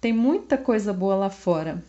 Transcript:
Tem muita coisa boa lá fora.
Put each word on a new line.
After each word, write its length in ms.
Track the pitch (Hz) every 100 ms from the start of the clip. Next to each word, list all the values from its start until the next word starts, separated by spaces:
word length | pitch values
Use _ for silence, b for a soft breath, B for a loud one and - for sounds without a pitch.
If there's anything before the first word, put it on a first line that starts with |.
Tem 120 | 233
muita 440 | 226 247 359 - 269
coisa 340 | 262 214 202
boa 240 | 190 190 196
lá 140 | 196
fora. 520 | 196 - 165 160 175